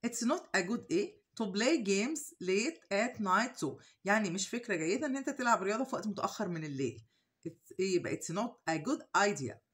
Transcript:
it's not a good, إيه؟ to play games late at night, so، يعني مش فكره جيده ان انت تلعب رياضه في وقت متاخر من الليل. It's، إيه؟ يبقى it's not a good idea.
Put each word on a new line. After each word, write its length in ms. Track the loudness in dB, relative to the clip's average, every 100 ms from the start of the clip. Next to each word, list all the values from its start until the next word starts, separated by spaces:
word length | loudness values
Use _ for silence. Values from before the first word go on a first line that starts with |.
| -4
it's 200 | -2 2
not 160 | 0 2 0
a 40 |
good, 200 | 0 -2 0
إيه؟ 340 | 0 0 -6 _ -6
to 40 | -2
play 380 | 2 4 4
games 360 | 4 2 2 -2 -6 -8
late 360 | 0 2 2 -4 _
at 280 | 0 0 -2
night, 440 | 2 2 2 -2
so، 180 | -6 -6 -16 _
يعني 260 | 2 2 2
مش 180 | -2 -2
فكره 260 | -4 -2
جيده 320 | -2 0 0 0
ان 100 | -2
انت 140 | -4
تلعب 320 | -2 2 2
رياضه 220 | 2 -2
في 100 | -2
وقت 120 | -4 -4
متاخر 420 | -2 -4 -2 -4
من 160 | -4
الليل. 400 | -4 -2 -2 -4 -18 _ _ _ -14
It's، 260 | -14 -20 -4
إيه؟ 160 | 0 0
يبقى 200 | 0 -4
it's 180 | -4
not 160 | -4 -4 -6 -4
a 80 | -2
good 240 | -2 -4 0 2
idea. 360 | 2 2 -6 -8 _